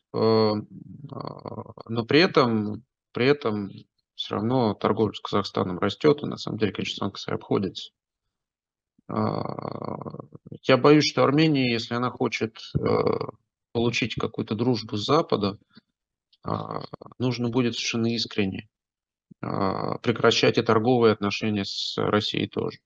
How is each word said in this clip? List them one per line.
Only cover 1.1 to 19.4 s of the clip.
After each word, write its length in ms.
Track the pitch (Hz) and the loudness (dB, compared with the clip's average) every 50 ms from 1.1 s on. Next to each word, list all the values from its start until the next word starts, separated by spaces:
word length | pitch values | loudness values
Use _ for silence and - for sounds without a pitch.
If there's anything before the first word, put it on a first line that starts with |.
| - - - - - - - - - - - 104 - - - | -12 -10 -10 -10 -12 -12 -12 -12 -12 -12 -12 -14 -16 -16 -10
но 200 | - 113 117 113 | -6 -4 -2 0
при 140 | - 131 151 | 4 4 4
этом, 640 | 165 - - 156 131 117 113 107 104 104 104 104 - _ _ _ _ _ | 4 4 4 4 4 4 2 0 0 -2 -6 -8 -12 _ _ _ _ _
при 140 | - 117 120 | -4 2 2
этом 440 | 139 147 143 - 113 107 104 101 - 107 110 - _ _ _ _ _ _ | 4 2 2 0 -2 -2 -2 -4 -8 -10 -14 -20 _ _ _ _ _ _
все 220 | - - - 107 | -14 -8 -6 -4
равно 360 | 104 107 117 131 131 117 107 | -2 0 0 2 2 2 2
торговля 400 | 98 - - 113 107 107 110 98 | 0 0 0 0 2 2 0 0
с 80 | - - | -2 -6
Казахстаном 580 | - - 104 101 98 - - 110 104 95 90 87 | -6 -2 -2 -2 -2 -2 -2 -2 -2 -2 -2 -2
растет, 420 | 98 104 - - - 151 147 - | -2 -2 -2 2 4 4 4 2
и 40 | - | 0
на 120 | - - - | -6 -8 -8
самом 180 | - - - | -8 -8 -4
деле, 160 | 110 143 - | -2 -2 -2
конечно, 320 | - - 95 - - - 104 | -2 -4 -6 -8 -6 -6 -6
санкции 300 | 101 - - - - 104 | -6 -6 -8 -6 -6 -6
обходятся. 580 | - - - - 104 98 87 - - - - _ _ _ _ _ _ _ _ _ _ _ _ _ _ _ _ _ _ _ _ _ _ _ | -6 -4 -2 -2 0 0 -2 -6 -10 -14 -16 _ _ _ _ _ _ _ _ _ _ _ _ _ _ _ _ _ _ _ _ _ _ _
А, 1120 | - 104 110 110 104 52 - - - - - - - - - - - - - - - - - - - - - _ - - - | -8 -4 -2 -2 -2 -2 -2 -4 -6 -8 -8 -8 -8 -10 -8 -8 -8 -8 -8 -10 -12 -12 -12 -14 -16 -20 -20 _ -18 -18 -2
я 160 | - - 131 123 | 2 4 4 6
боюсь, 320 | 123 143 151 151 143 - | 8 8 8 8 6 4
что 120 | - 127 | 2 2
Армения, 480 | 127 127 135 151 160 160 147 135 131 120 | 4 4 4 4 4 4 4 4 2 2
если 220 | 117 113 120 - | 0 0 -2 -2
она 180 | 120 120 123 123 | -2 -2 -2 -2
хочет, 460 | - - 127 117 - - 120 113 - - - - - | -2 -2 -2 -2 0 -2 -4 -4 -6 -10 -8 -6 -4
э, 440 | - - - - 107 - - - - - 50 - _ _ _ _ _ _ _ | -2 0 2 2 2 2 2 0 0 -2 -6 -12 _ _ _ _ _ _ _
получить 420 | - 117 117 120 117 - 123 110 - | -2 0 0 0 2 0 -2 -2 -2
какую-то 400 | - 110 110 - - - - 110 | -4 -4 -4 -4 -6 -4 -4 -2
дружбу 420 | 101 120 127 123 104 110 107 107 | 0 2 2 2 0 -2 -4 -6
с 80 | 104 101 | -4 0
Запада, 540 | - 143 165 165 - - 107 104 98 95 - _ _ _ - - _ _ _ _ _ _ _ _ _ _ _ | 2 2 2 2 2 0 0 0 -2 -4 -6 _ _ _ -20 -20 _ _ _ _ _ _ _ _ _ _ _
а, 440 | - 53 53 52 53 53 - - - - - - - - - - | -6 -4 -4 -4 -4 -6 -8 -8 -10 -12 -16 -18 -18 -16 -8 -4
нужно 320 | 123 127 117 117 120 117 | -2 -2 -2 -2 -2 -2
будет 240 | 110 131 120 117 113 | 0 0 0 0 -2
совершенно 320 | - - - - 117 113 117 117 | -4 -4 -4 -2 0 0 0 -2
искренне, 560 | 113 113 - - 110 101 95 92 - - _ _ _ _ _ _ _ _ _ _ _ _ _ - - | -2 -4 -4 -2 -2 -2 -2 -2 -6 -10 _ _ _ _ _ _ _ _ _ _ _ _ _ -14 -12